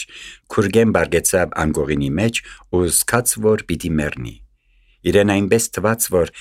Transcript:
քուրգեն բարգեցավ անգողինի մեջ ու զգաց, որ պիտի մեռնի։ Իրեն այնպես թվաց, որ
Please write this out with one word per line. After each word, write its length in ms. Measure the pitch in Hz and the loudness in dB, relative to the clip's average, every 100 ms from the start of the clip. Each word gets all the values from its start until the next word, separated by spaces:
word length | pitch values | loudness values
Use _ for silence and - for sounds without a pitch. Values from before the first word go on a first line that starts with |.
| - - - - - | -8 -16 -20 -20 -6
քուրգեն 480 | - 101 107 113 | 0 2 4 4
բարգեցավ 600 | 90 80 82 - 92 87 | 4 2 0 0 0 0
անգողինի 560 | - 80 78 71 76 69 | -2 -2 0 -2 -2 -2
մեջ 300 | 78 113 120 - - - | -2 -2 -2 -10 -20 -4
ու 160 | 90 87 | -2 0
զգաց, 480 | - - 120 123 - | 0 0 0 0 0
որ 280 | 107 107 | 2 0
պիտի 280 | - 82 90 | -2 -6 -2
մեռնի։ 440 | 78 76 65 58 - - _ _ _ _ _ 87 | -2 -2 -6 -12 -14 -20 _ _ _ _ _ 0
Իրեն 260 | 95 101 | 2 4
այնպես 340 | 98 101 113 - | 2 2 2 0
թվաց, 400 | - 101 113 - | -2 -2 -2 0
որ 240 | 90 80 - | 0 0 -4